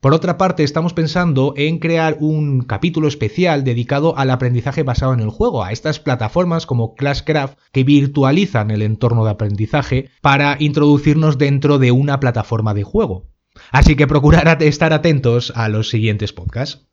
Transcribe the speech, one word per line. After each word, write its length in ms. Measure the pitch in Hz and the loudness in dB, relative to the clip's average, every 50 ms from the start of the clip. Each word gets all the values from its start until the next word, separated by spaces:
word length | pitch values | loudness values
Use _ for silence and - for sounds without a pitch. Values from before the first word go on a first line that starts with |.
Por 120 | - - 147 | 2 2 0
otra 240 | 165 - 180 170 - | 2 0 -2 -2 0
parte, 260 | 190 185 185 - 151 | 0 -2 0 0 -2
estamos 300 | 139 147 160 160 175 170 | -2 0 -2 -4 -4 -2
pensando 600 | - 160 156 - 180 180 175 147 135 131 143 - 135 | -2 -4 -2 -2 -2 0 0 0 0 0 0 0 -2
en 220 | 143 156 170 165 | -2 -2 -2 -2
crear 360 | - 165 165 165 160 160 156 151 | -2 -2 0 0 0 0 -2 -2
un 400 | 151 151 156 151 151 147 139 127 | -2 -2 -2 -2 -2 0 -2 -2
capítulo 480 | 123 123 107 101 - 175 165 160 156 147 | -2 -2 -4 -2 -2 -2 -2 0 -2 -2
especial 560 | 135 147 - 139 - - 180 180 156 143 135 | -2 -2 -6 -6 -2 -2 0 0 0 0 0
dedicado 520 | 131 120 120 120 - 143 139 147 165 - 131 | -2 -2 -2 -2 -2 -2 0 0 0 0 0
al 120 | 139 131 | 0 0
aprendizaje 540 | 127 127 131 123 123 120 113 147 135 165 151 | 0 0 0 -2 -2 -2 -2 -4 -4 -4 -4
basado 300 | 131 123 - - 131 131 | -2 -2 0 0 0 0
en 60 | 120 | 0
el 100 | 110 107 | -2 -4
juego, 320 | 107 - 208 247 196 123 | -2 -2 -2 -2 0 -2
a 120 | 104 90 110 | -4 -6 -8
estas 260 | - - 156 151 - | -6 -4 -6 -6 -4
plataformas 640 | - 147 131 120 113 107 - 170 180 175 165 165 165 | -4 -4 -4 -2 -4 -4 -2 -2 0 0 -2 -4 -4
como 300 | - 139 120 113 110 - | -2 -2 -2 -2 -4 -6
Classcraft 640 | - 139 143 139 - - - 151 151 139 139 - _ _ _ _ | -6 -4 -4 -4 -4 -4 -2 -2 -2 -2 -4 -8 _ _ _ _
que 100 | 135 131 | 0 2
virtualizan 880 | 135 147 143 139 139 143 147 135 135 139 175 208 190 - 120 104 107 | 4 4 4 4 2 0 0 2 2 2 2 0 0 -2 -2 -2 0
el 100 | 110 104 | -2 -2
entorno 440 | 107 107 110 107 - 120 117 117 110 | 0 -2 -2 0 0 0 2 2 0
de 60 | 110 | 0
aprendizaje 760 | 104 - 110 104 104 101 107 101 - 147 139 - 135 127 135 - _ _ | -2 -2 -4 -4 -2 -4 -4 -2 -2 -4 -2 -2 -4 -4 -4 -6 _ _
para 340 | _ 147 139 139 143 143 143 139 | _ 2 2 2 2 0 0 0
introducirnos 800 | 151 147 143 151 147 147 147 143 143 156 147 156 156 156 147 127 | -2 -2 0 2 4 4 4 4 4 2 2 4 2 2 2 2
dentro 420 | 147 139 139 139 139 143 143 139 | 0 0 0 0 2 2 2 4
de 120 | 131 123 | 4 4
una 300 | 123 127 139 143 139 139 | 4 2 2 0 -2 0
plataforma 520 | 139 123 117 113 104 - 117 110 107 110 104 | 0 -2 -2 -2 -4 -4 -4 -4 -2 -2 -2
de 100 | 104 101 | -4 -4
juego. 440 | - - 208 220 143 95 92 - - _ _ _ _ _ - - - - | -2 -2 -2 -2 -2 -4 -8 -12 -18 _ _ _ _ _ -20 -18 -2 2
Así 240 | 135 143 - 151 131 | 4 6 6 6 4
que 100 | 147 135 | 2 2
procurad 400 | 147 147 135 147 160 160 143 160 | 2 4 4 6 6 6 4 2
at-, 140 | 165 143 | 2 4
estar 320 | 165 151 147 151 170 160 156 | 2 0 2 2 0 0 0
atentos 580 | 151 - 170 156 139 120 123 117 120 120 - - | 2 2 2 0 2 2 2 0 0 -2 -4 -6
a 140 | 117 113 110 | -4 -2 -2
los 220 | 107 107 110 - | -2 -2 -4 -2
siguientes 420 | - 110 110 110 104 101 104 98 | -2 -2 0 0 -2 -2 -4 -8
podcasts. 560 | - - 90 - - 113 135 - - - _ _ | -8 -10 -12 -10 -6 -6 -8 -8 -10 -18 _ _